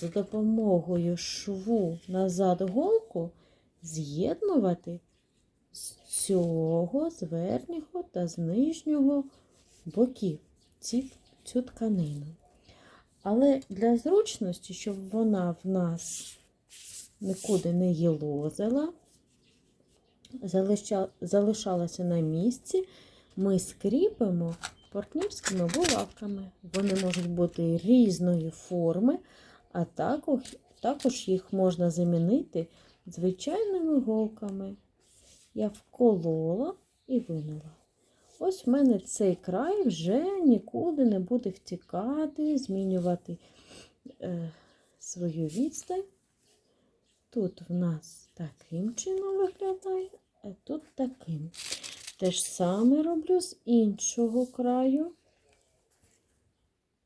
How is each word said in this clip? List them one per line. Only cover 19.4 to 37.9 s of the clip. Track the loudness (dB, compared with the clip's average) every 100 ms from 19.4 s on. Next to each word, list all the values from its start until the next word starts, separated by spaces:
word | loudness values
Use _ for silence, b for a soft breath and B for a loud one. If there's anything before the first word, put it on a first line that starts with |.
| _ _ _ _ _ _ _ _ -18 -12
залиша-, | -2 0 2 0 0 -2 -2 -6
залишалася | 0 2 2 0 -2 -2 -2 -2
на | 0 0
місці, | 2 2 0 -2 -2 -2 -2 B B B B -2
ми | 2 2
скріпимо | 0 -4 0 2 2 2 0 0 -2 -6 -12 -14 _
партнерськими | -10 -6 -4 -4 -4 -4 -2 0
булавками. | 2 2 2 -2 -8 -10 -8 -12 -18 -6
Вони | -2 0 2
можуть | 0 -2 -2
бути | 0 0 0 0 0
різної | 6 6 6 4 2 2 0
форми, | -6 -6 0 0 4 2 2 B B B B _
а | -4
також, | -4 -2 -2 -2 0 -2 -2 -16 _ _
також | -4 0 -2 -2 -2
їх | -2 -2
можна | 2 2 2 0
замінити | 2 2 2 4 2 0 -6 -6 b b b -16
звичайними | -4 -2 -2 -4 -2 -2 0 2 2
голками. | 2 0 -2 -6 -10 -10 -12 -14 _ _ b b b b b
Я | -4 -4
вколола | -4 -14 4 6 6 2 0 0 -2 -4 -6 _ _ -4
і | -2
винула. | -2 -6 -6 -10 -14 -20 _